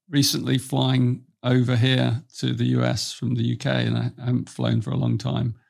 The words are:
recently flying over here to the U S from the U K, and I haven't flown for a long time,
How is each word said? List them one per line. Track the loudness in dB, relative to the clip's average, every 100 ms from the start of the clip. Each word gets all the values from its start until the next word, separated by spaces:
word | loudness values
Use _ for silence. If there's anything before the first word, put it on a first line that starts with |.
| -4
recently | 0 2 0 0 -2
flying | 0 0 2 2 2 0 -6 _
over | 2 2 4 4
here | 4 4 2 -2 -6 -6
to | -4
the | 0 0
U | 2
S | 2 0 -6
from | -6 -2
the | -2
U | -2 -2
K, | -2 0 0
and | 0
I | -2 -4
haven't | -2 -2 -4
flown | -4 0 0
for | -2
a | -2
long | -2 -2
time, | -2 -2 -4 -6 _